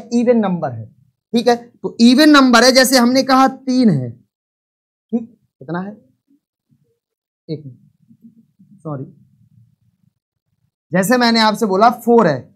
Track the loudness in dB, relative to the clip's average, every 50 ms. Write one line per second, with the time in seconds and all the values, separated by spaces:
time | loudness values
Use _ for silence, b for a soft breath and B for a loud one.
0 | -4 -4 -4 -2 0 0 0 0 0 -2 -4 -6 -8 -10 -10 -12 -16 -18 _ _
1 | _ _ _ _ _ _ -6 -2 0 0 -2 -2 -6 -14 _ _ -14 -12 -2 2
2 | 4 4 4 4 4 4 4 4 4 4 4 4 4 4 4 2 2 2 2 0
3 | 2 2 0 0 0 0 2 2 2 0 -2 -6 -8 -4 -2 0 2 2 0 0
4 | -4 -8 -12 -16 _ _ _ _ _ _ _ _ _ _ _ _ _ _ _ _
5 | _ _ -8 -8 -8 -12 _ _ _ _ _ _ -16 -12 -12 -12 -12 -12 -16 -20
6 | _ _ _ _ _ _ _ _ _ _ _ _ _ _ _ _ _ _ _ _
7 | _ _ _ _ _ _ _ _ _ -14 -14 -14 -14 -18 -20 _ _ _ _ _
8 | _ _ _ _ -20 -20 _ _ _ _ _ _ _ _ -20 _ -16 -16 -14 -14
9 | -16 -18 -20 _ _ _ _ _ _ _ _ _ _ _ _ _ _ _ _ _
10 | _ _ _ _ _ _ _ _ _ _ _ _ _ _ _ _ _ _ -4 -4
11 | -2 0 0 0 0 0 0 0 0 0 0 -2 -4 -4 -2 0 0 -2 -2 -2
12 | -2 0 2 2 2 2 -2 -4 -8 -8 _